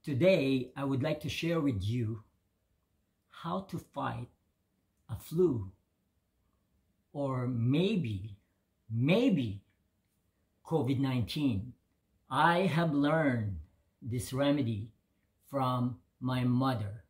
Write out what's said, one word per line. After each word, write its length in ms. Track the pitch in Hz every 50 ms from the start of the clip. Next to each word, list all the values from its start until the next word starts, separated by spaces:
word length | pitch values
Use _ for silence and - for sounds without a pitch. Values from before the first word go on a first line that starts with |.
| -
Today, 680 | 156 139 120 165 190 190 135 135 135 135 131 123 - -
I 80 | 139 139
would 200 | 139 139 123 143
like 160 | 151 151 -
to 100 | - 127
share 300 | - - 165 165 170 165
with 240 | 147 143 117 95 95
you 400 | 104 117 123 117 107 117 110 - _ _ _ _ _ _ _ _ _ _ _ _ _ _ _ _ _ _ _ _ _
how 300 | - - - 165 175 190 190 -
to 80 | 175
fight 500 | - - _ _ 139 135 123 117 120 120 - _ _ _ _ _ _ _ _ _ _ _ _ _ _ _
a 80 | - 110
flu 560 | - - - 160 170 185 165 131 110 98 95 - _ _ _ _ _ _ _ _ _ _ _ _ _ _ _ _ _ _ _ _ _ _ _ _ _ _ _ -
or 320 | 143 143 135 131 127 123
maybe, 960 | 123 127 117 113 123 139 160 185 214 226 180 135 113 104 95 98 110 - _ _ _ _ _ _ _ _ _ _ -
maybe 720 | 113 117 123 151 185 226 254 277 190 143 123 107 95 101 _ _ _ _ _ _ _ _ _ _ _ _ _ _ _ _ _ _ _ _ _
covid 320 | - 160 151 127 120 139 120
nineteen. 760 | 139 135 131 127 107 - - 160 147 135 107 95 110 127 - _ _ _ _ _ _ _ _ _ _
I 340 | _ 131 139 156 170 175 175
have 300 | 196 180 131 165 170 165
learned 680 | 143 143 143 147 160 160 156 139 123 117 107 98 92 78 - _ _ _ _ _ _ _
this 320 | - 117 117 123 - - 127
remedy 560 | 131 143 143 143 151 123 113 113 101 110 117 _ _ _ _ _ _ _ _ _ _ _ -
from 480 | 143 135 131 127 127 123 123 123 120 - _ _ _ _
my 220 | 127 127 127 127 123
mother. 600 | 123 120 123 131 135 127 104 104 101 104 - -